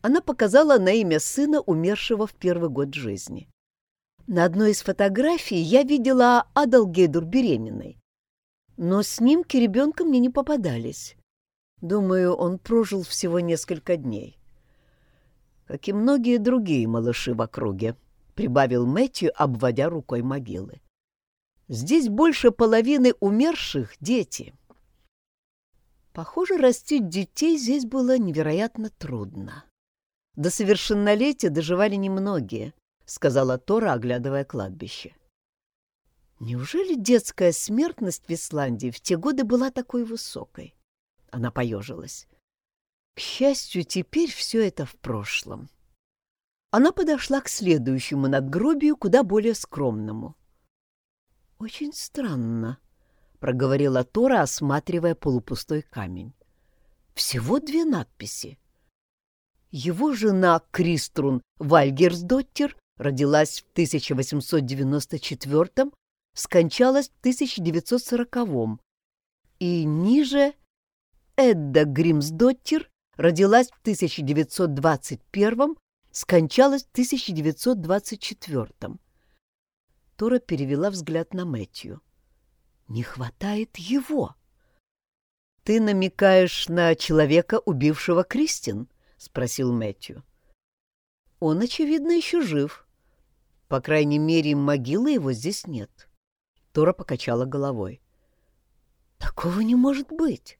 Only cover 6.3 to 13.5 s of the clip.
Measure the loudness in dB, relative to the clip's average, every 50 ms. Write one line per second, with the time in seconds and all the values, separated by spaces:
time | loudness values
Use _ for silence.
6.3 | 6 4 2 _ _ 2 2 4 4 2 2 2 4 4 4 4 4 0 -4 0
7.3 | 0 0 2 2 0 0 -2 -6 -10 -12 -12 -14 -18 _ _ _ _ _ _ _
8.3 | _ _ _ _ _ _ _ _ _ -6 -2 0 0 0 0 -2 -2 2 4 4
9.3 | 4 4 2 _ 2 2 2 4 2 2 0 0 0 -2 0 2 4 4 2 2
10.3 | 2 0 -2 0 -2 -2 0 -2 -4 -4 -6 -8 -10 -12 -16 -18 -20 _ _ _
11.3 | _ _ _ _ _ _ _ _ _ _ -6 -2 -2 0 2 2 2 2 2 2
12.3 | 2 0 -2 -2 -4 -6 _ 0 2 2 2 2 -2 -6 -6 -6 -8 -6 -4 -2
13.3 | -2 0 0 0